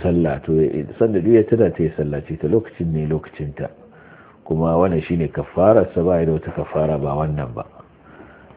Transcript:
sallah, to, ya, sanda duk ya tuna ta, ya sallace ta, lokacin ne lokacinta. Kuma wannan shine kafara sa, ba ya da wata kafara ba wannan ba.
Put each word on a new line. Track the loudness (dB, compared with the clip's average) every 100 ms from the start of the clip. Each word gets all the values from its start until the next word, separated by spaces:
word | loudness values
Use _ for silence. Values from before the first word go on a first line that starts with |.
sallah, | 0 2 2 -2
to, | 0 2
ya, | 2 -2 -8 0
sanda | 2 2
duk | 6
ya | 6
tuna | 6 2 2
ta, | 2
ya | -2 -2
sallace | -4 -4 -8 -6
ta, | 0
lokacin | 0 0 -6 -4
ne | -2 -2
lokacinta. | -4 -6 -12 -12 -10 -12 -12 -20 -20 -20 -20 -20 -20
Kuma | -12 -4 0 2
wannan | 2 0 -2
shine | -4 -4
kafara | -6 -6 2 6 6 4
sa, | 0
ba | 0 2
ya | 2
da |
wata | -2 -4
kafara | -8 -6 -2 -2 -2
ba | -4 -4
wannan | -4 -4 -6
ba. | -10 -14 -18 -20 _ -20 -20 -20 -20 -20